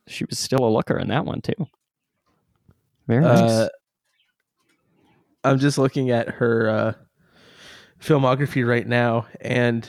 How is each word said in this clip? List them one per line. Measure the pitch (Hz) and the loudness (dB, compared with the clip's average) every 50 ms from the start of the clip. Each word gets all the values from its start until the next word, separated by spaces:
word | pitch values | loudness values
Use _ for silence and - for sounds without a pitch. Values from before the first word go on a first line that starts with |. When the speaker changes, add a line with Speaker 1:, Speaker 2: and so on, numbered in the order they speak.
| _ | _
Speaker 1:
she | - - - - | -16 -12 -10 -8
was | - - - | -6 -6 -8
still | - - - 135 127 | -4 -2 0 0 2
a | 117 | 2
looker | 107 113 - - - - | 2 2 0 0 -2 -4
in | - - | -2 -2
that | 104 143 - | -4 -4 -4
one, | - - - | -4 -6 -6
too. | - - - - 165 - _ _ _ _ _ _ _ _ _ _ _ _ _ _ _ _ _ _ _ _ _ _ _ _ _ _ _ - | -6 -6 -6 -6 -6 -10 _ _ _ _ _ _ _ _ _ _ _ _ _ _ _ _ _ _ _ _ _ _ _ _ _ _ _ -2
Very | 113 120 - | 0 2 4
Speaker 2:
Uh, | 123 120 | 4 4
Speaker 1:
nice. | 117 117 117 113 113 110 - - - _ _ _ _ _ _ _ _ _ _ _ _ _ _ _ _ _ _ _ _ _ _ _ _ _ _ _ _ _ _ _ _ - | 4 4 4 2 2 0 -2 -4 -10 _ _ _ _ _ _ _ _ _ _ _ _ _ _ _ _ _ _ _ _ _ _ _ _ _ _ _ _ _ _ _ _ 0
Speaker 2:
I'm | 135 135 135 | 0 2 2
just | 139 143 139 - | 2 2 2 2
looking | 135 131 - 143 131 127 | 0 0 0 -2 -2 0
at | 120 117 117 - | 0 -2 -2 -4
her, | - - 127 117 117 113 113 107 | -4 -2 0 0 2 2 0 0
uh, | 110 110 110 110 104 - _ _ _ _ _ _ _ _ - - - - - - - - - _ _ _ | 0 0 -2 -2 -4 -6 _ _ _ _ _ _ _ _ -20 -20 -20 -20 -20 -20 -20 -20 -20 _ _ _
filmography | - - 156 143 135 127 127 131 143 127 - 135 123 | -2 0 2 2 4 2 0 0 -2 -2 -2 -2 0
right | 120 120 120 101 | 0 0 0 0
now, | 104 120 120 120 120 113 117 113 - - - | 0 0 0 2 2 0 -2 -4 -6 -10 -12
and | - 117 123 123 123 120 117 117 110 | -8 -4 -2 0 0 0 0 -2 -6